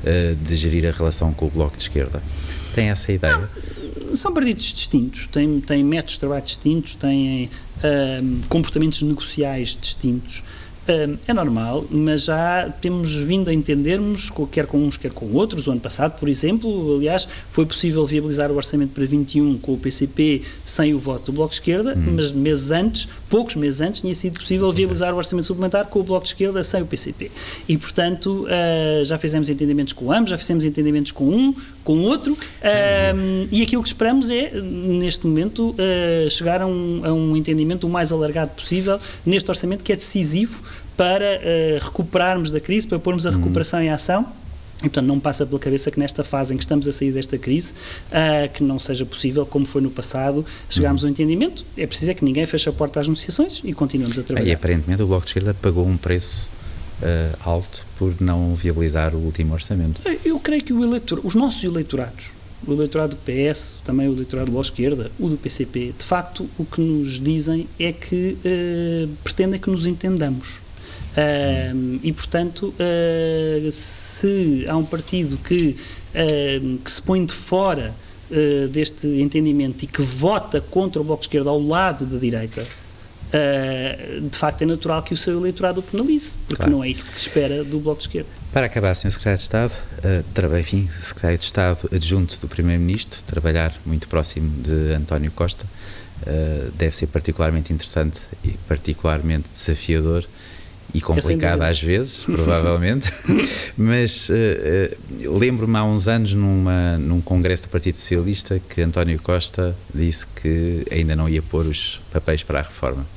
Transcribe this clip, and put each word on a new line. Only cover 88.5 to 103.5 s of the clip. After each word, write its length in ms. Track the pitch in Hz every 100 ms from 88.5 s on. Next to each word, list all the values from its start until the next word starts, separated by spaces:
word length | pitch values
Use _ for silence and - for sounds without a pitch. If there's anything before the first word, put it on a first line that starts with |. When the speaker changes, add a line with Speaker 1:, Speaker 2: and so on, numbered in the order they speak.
Speaker 1:
Para 140 | 139 120
acabar, 260 | 117 101
senhor 180 | 90 98
Secretário 260 | - 107 95
de 60 |
Estado, 300 | - 110 120 - - -
eh, 200 | 95 90 - -
traba-, 240 | 87 85
enfim, 280 | 82 101 92 82
Secretário 360 | - - 85 85
de 60 | -
Estado 440 | - 90 85 -
adjunto 480 | 92 82 95 85 -
do 80 | 80
Primeiro-Ministro, 760 | - 85 87 85 98 - -
trabalhar 500 | - 82 80 80 80 - 80
muito 220 | 80 -
próximo 440 | 80 78 80 78 73
de 320 | 67 78 78
António 380 | 78 76 76 76
Costa, 340 | - 85 - 98 - - - - - -
eh, 400 | 78 78 73 62 78
deve 180 | 82 -
ser 120 | 76
particularmente 640 | 85 80 82 80 80 78
interessante 480 | 80 - - 78 - - - -
e 40 | - -
particularmente 800 | 76 - 76 82 78 80 78 76
desafiador 720 | - - 76 - 80 78 85 - - - - - - -
e 60 | 80
Speaker 2:
É 20 |
sem 140 | - 82
Speaker 1:
complicado 360 | - - 85 85
Speaker 2:
dúvida. 100 | 80
Speaker 1:
às 120 | 80
vezes, 400 | 80 95 135 -
Speaker 2:
<laughs> 0 |
Speaker 1:
provavelmente, 880 | - 80 80 85 82 85 87 131 98 - - 196 269